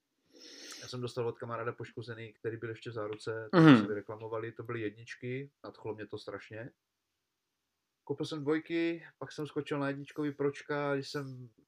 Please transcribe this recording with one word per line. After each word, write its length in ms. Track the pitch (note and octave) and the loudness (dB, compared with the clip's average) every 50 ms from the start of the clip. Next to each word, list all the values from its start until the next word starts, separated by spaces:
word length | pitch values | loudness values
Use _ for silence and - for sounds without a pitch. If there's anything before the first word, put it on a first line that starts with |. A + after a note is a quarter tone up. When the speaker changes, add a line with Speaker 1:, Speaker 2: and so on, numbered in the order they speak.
| _ _ _ _ _ _ _ - - - - - - - - - - | _ _ _ _ _ _ _ -20 -20 -20 -18 -16 -16 -14 -14 -14 -12
Speaker 1:
Já 60 | A#2 | -10
jsem 120 | - B2 | -8 -6
dostal 280 | B2 A#2+ - - A#2 A#2 | -6 -4 -2 -2 -2 -2
od 100 | A#2 - | -2 -4
kamaráda 340 | - A#2 A#2 A2+ A#2 A#2+ A2+ | -6 -6 -4 -4 -4 -4 -6
poškozený, 600 | - A#2 - - - A#2 A#2 A#2 A2 A2+ A2+ G#2+ | -6 -10 -10 -10 -12 -10 -10 -10 -10 -10 -14 -14
který 240 | _ _ A#2 A2+ | _ _ -6 -6
byl 120 | A2+ A2+ A2+ | -4 -6 -8
ještě 200 | A2 - - B2 | -8 -8 -10 -10
v 20 | A2+ | -6
záruce, 560 | A2+ G#2+ G#2+ G#2+ G#2+ - A#2 A2 A2 A2+ A2 - | -6 -4 -4 -6 -6 -6 -6 -6 -6 -6 4 8
to 40 | F3+ | 10
Speaker 2:
Mhm. 80 | D#3+ D#3+ | 12 12
Speaker 1:
jsme 100 | C#3 A2+ | 12 12
si 60 | G#2 G#2 | 10 4
vyreklamovali, 640 | G#2+ G#2 G2 - A2 G#2+ A2+ A2 A2+ A2+ A2+ A#2 A2+ | -2 -4 -4 -8 -10 -10 -8 -6 -6 -4 -6 -6 -8
to 100 | - A#2 | -10 -8
byly 180 | A2+ A#2+ A#2 | -6 -6 -4
jedničky, 680 | A2 G#2 G#2 A2+ A#2 - - - - B2 B2 C3 C#3+ C#3 _ _ - | -4 -4 -6 -6 -14 -16 -16 -10 -8 -8 -6 -8 -8 -12 _ _ -16
nadchlo 300 | G#2+ - - - A2+ G#2 | -16 -16 -10 -8 -8 -8
mě 120 | G#2+ G#2 | -8 -8
to 120 | G#2 - G#2 | -10 -12 -12
strašně. 520 | - - G2+ G2 - - A2 G#2+ A#2 C#3+ - _ _ _ _ _ _ _ _ _ _ _ _ _ _ _ _ _ _ _ _ _ _ _ _ _ _ | -10 -10 -10 -10 -12 -12 -12 -12 -12 -12 -16 _ _ _ _ _ _ _ _ _ _ _ _ _ _ _ _ _ _ _ _ _ _ _ _ _ _
Koupil 220 | - C#3+ - D#3 | -6 -4 -4 -4
jsem 140 | C3+ D#3+ D#3 C#3+ | -6 -4 -4 0
dvojky, 640 | C#3 D#3 D#3+ D#3 - E3+ E3 E3 E3+ E3+ E3 D#3+ - - _ | 0 0 0 0 -2 0 0 2 2 0 -2 -8 -14 -14 _
pak 140 | C#3+ C3+ - | -12 -12 -8
jsem 140 | - D3+ | -8 -8
skočil 320 | C#3 - D3+ C#3 - D3+ C#3+ | -4 -4 -6 -4 -2 -2 0
na 100 | C#3 C#3 | 0 -2
jedničkový 440 | C#3 C#3 C#3+ - - - D3+ D3 C#3 | -2 -4 -8 -10 -6 -4 -4 -4 -2
Pročka, 640 | - C#3+ C#3+ C#3 - - - D3 C#3+ D3 C#3+ C#3+ | 0 0 0 0 -2 -6 -4 -2 -2 0 2 0
když 160 | C#3 C3+ - | 0 -2 -4
jsem 400 | - D3 C#3+ C3+ C3 B2+ B2+ A#2+ - - - | -6 -6 -6 -6 -10 -12 -14 -16 -18 -20 -20